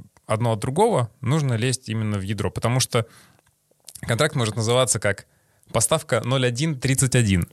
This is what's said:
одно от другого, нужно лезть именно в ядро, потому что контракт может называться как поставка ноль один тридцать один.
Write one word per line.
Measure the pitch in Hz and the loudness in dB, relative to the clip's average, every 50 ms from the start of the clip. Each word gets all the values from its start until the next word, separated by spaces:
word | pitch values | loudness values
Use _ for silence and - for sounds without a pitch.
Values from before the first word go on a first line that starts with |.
| - - _ _ _ | -10 -16 _ _ _
одно | - 110 107 120 117 | -4 -2 0 0 0
от | 113 101 | -2 -2
другого, | - 127 135 175 220 240 190 139 117 - - _ | -4 -4 0 2 2 2 2 0 0 -2 -6 _
нужно | 120 117 147 165 143 131 117 | -2 0 0 0 0 0 0
лезть | 107 120 131 123 - - - | 0 0 -2 -2 -4 -6 -6
именно | 110 113 107 107 104 98 | -4 -4 -2 -2 -2 -2
в | |
ядро, | 95 104 110 98 - 92 | -2 -4 -4 -2 -4 -4
потому | - - - 117 123 131 | -4 -2 -2 0 0 0
что | 120 - - 120 107 - - - - _ _ _ _ _ _ _ _ _ _ _ _ - - - | 0 0 0 -2 -2 -2 -10 -20 -20 _ _ _ _ _ _ _ _ _ _ _ _ -20 -18 -12
контракт | - - 120 117 151 156 - | -6 -4 0 0 0 0 0
может | 139 117 107 98 | 0 -2 -2 -2
называться | 113 107 113 120 127 127 - - 104 | -2 -2 2 2 2 2 2 0 0
как | - 104 98 - - _ _ _ _ _ _ _ _ - | 0 -2 -2 -2 -8 _ _ _ _ _ _ _ _ -4
поставка | - 117 - - 160 156 - - 131 104 - | -2 -2 0 2 0 -2 0 -2 -2 -2 0
ноль | 120 131 135 127 | 0 0 0 0
один | 123 120 117 151 165 147 123 | 0 0 0 -2 -2 -2 -2
тридцать | - 127 135 - 139 123 - | 0 0 2 2 2 2 4
один. | 123 117 101 95 85 82 - | 4 4 4 4 2 2 -2